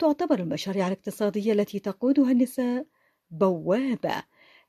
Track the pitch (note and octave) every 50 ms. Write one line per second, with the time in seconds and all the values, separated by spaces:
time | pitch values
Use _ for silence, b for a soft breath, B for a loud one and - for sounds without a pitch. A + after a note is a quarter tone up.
0 | E4 D4+ D4 - F4+ D#4+ D4 F#3 F3 D#3+ E3 - - G3 F#3 G3+ F#3 F3+ F#3+ -
1 | _ G#3 - - G#3+ G#3 F3+ G#3+ G3+ A3+ G#3+ G#3 G#3 - - G3 - G#3 F#3+ -
2 | A#3+ B3+ C#4 D4 C4+ B3 C4 A#3+ C4 B3 - - B3 A#3+ B3 B3+ D4+ - _ _
3 | _ _ _ _ _ _ E3+ D#3 G3 F#3+ F3+ D#3+ D#3 E3 F#3+ A#3+ C4+ C4+ A#3 -
4 | - E3 - - - b b b b b b b b